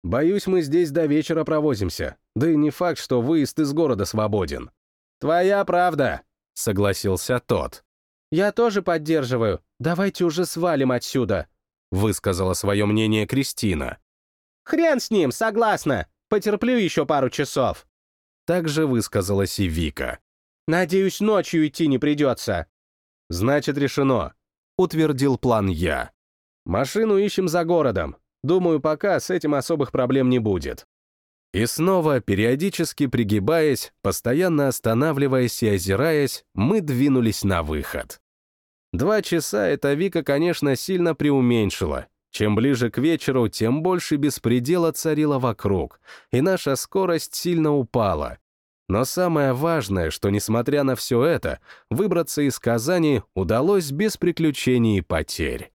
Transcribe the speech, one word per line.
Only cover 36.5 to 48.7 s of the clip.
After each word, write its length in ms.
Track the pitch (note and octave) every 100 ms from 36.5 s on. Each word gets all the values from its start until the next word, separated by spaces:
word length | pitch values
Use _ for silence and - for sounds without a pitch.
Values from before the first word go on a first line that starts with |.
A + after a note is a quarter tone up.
мы 280 | F#2 A2+ G#3+
двинулись 640 | D3+ B2 C#3+ C3 A2+ G2+ G2+
на 180 | F2+
выход. 560 | D2+ D#2 D2 - - - _ _ _ _ _ _ _
Два 300 | F2 D3+ G#3+
часа 460 | F#3+ E3+ - G3+ E3+
эта 260 | C#3+ C#3
Вика, 280 | C#3+ F#3+ E3+
конечно, 540 | C#3+ C#3+ E3+ E3+ D3 C3
сильно 400 | - F#3 E3+ D#3
преуменьшила. 920 | D3+ C#3 B2 A#2+ G2+ - E2+ C2+ B1+ _ _
Чем 240 | - G#2+ G#2
ближе 340 | B2+ B2+ A#2+
к 80 | -
вечеру, 500 | C#3+ D#3+ - C3 A2+
тем 340 | - A2 C#3
больше 360 | E3+ F#3 - D3
беспредела 760 | D3 - - B2 A#2+ F3+ E3
царило 480 | - D#3+ D3+ D3+ C#3
вокруг, 600 | B2 G#2 G#2 F#2+ C2+ - - - _
и 100 | A#2+
наша 340 | E3 F#3 - C#3
скорость 580 | - G3 F#3 E3 - -
сильно 380 | F3 E3+ D#3
упала. 680 | D3 A#2+ A#2+ G#2 D#2+ C#2 - _ _ _